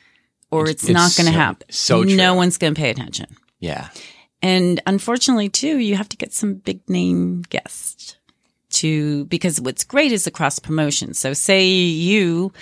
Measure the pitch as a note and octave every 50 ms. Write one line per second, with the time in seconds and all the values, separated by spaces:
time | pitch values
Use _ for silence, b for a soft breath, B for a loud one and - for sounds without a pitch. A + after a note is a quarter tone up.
0 | b b b b b b b _ _ - D#3+ D#3+ D#3 D#3 D#3 - - - F3 E3+
1 | F3 F3 - F3 E3+ E3 E3 E3 C#3+ - - - - - - - - - A#2+ A#2
2 | - F#3+ G3 F#3+ F#3 F#3 F3+ F3+ F3+ F3+ F3 - F3 D3+ D#3 D#3 D3+ A#2+ - C3
3 | A2+ - - - - - - _ _ _ _ - F2+ E2 D2 - C#2+ - B B
4 | B B B B B B B - - F#3 F#3 F#3 F3+ F3+ F3 - - F#3 G3 G3
5 | - A#3 A#3+ B3+ - C#4 B3 A3 G#3 G3 - - C4 D#4 D#4 C4 A3+ G3+ G3+ F#3+
6 | G#3+ - - - - - - - G#3+ G3+ G3 F#3+ - G3 F#3+ F#3 _ - F#3 F3+
7 | F3+ - - F3 F3 F3+ F3+ F3 F3 - - - - - - - - - - -
8 | - - - _ _ _ _ _ _ _ _ _ _ - - - D#3+ D#3 D#3 D3+
9 | D3 D3+ D3 C#3+ C#3+ - F3 E3 - F3 D3 - B2+ C3 - - - - - C#4+
10 | D#4 C#4 A#3 F#3+ - E3 - - D#3+ C#3 - - - - D#3 D#3 D3+ D3 C#3+ -
11 | - - - - - C3+ C#3 - - - F#3+ F#3+ F#3+ F#3 F#3+ F#3 F3+ F3 D#3+ D#3
12 | E3+ F3+ G#3 G#3+ F#3+ E3+ E3 E3+ F#3 F#3+ - B